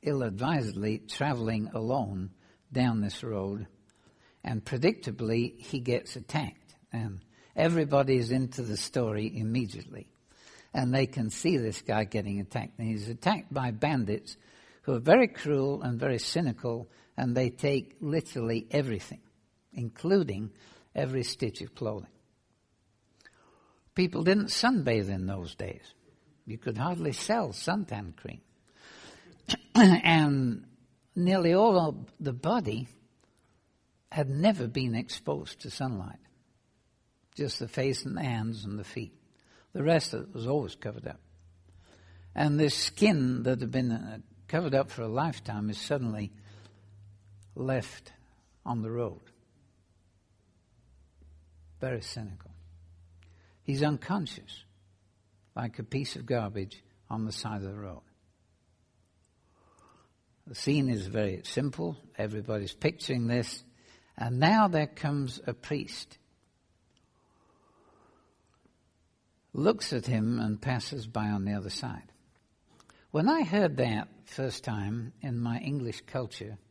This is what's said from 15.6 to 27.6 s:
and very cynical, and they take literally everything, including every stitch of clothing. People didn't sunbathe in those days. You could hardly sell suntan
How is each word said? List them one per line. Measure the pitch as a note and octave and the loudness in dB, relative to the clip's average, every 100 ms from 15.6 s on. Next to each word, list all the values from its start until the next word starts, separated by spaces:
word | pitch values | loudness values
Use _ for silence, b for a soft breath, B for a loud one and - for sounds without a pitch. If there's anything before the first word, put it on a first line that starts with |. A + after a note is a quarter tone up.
| C3+ C#3+ | 2 0
and | B2+ A#2 | -2 -2
very | C#3 A#2+ | 0 0
cynical, | - E3+ D#3 A2+ B2+ A#2 A#2 b b b | 0 0 0 0 -4 -4 -8 b b b
and | B2+ B2 | 0 2
they | B2+ | 2
take | B2 D3 C#3 - - | 2 0 0 -2 -8
literally | D3+ D#3 - C3+ A2+ A2+ A2 | -2 -2 -2 -4 -2 -2 0
everything, | C#3+ C3+ G#2 - - _ _ _ _ _ | 0 0 -4 -6 -16 _ _ _ _ _
including | - A#2 - F#3+ G3 E3 G2 G#2+ B B B B - | -8 -8 -6 2 2 2 -2 -6 B B B B -4
every | C#3 C3 | -2 -2
stitch | A#2 - A#2+ - | -4 -2 -4 -4
of | - - | -14 -6
clothing. | A2+ G#2+ F#2+ _ _ _ _ _ _ _ _ _ _ _ b b b b b b b | -6 -6 -12 _ _ _ _ _ _ _ _ _ _ _ b b b b b b b
People | - F3+ E3+ | 2 2 4
didn't | E3 G3+ G#3 | 4 4 2
sunbathe | - A#3 B3 C3+ A2+ G2 | 2 2 4 4 2 2
in | G2 F#2 | -2 -2
those | G2 E2+ | -4 -6
days. | - F#2+ - - _ _ _ _ _ - | -8 -8 -8 -16 _ _ _ _ _ -12
You | A2+ | -8
could | - G#2+ | -6 -2
hardly | C#3+ F3 D#3+ | -2 -2 -4
sell | - - A3+ E3 | -4 0 0 0
suntan | - | -4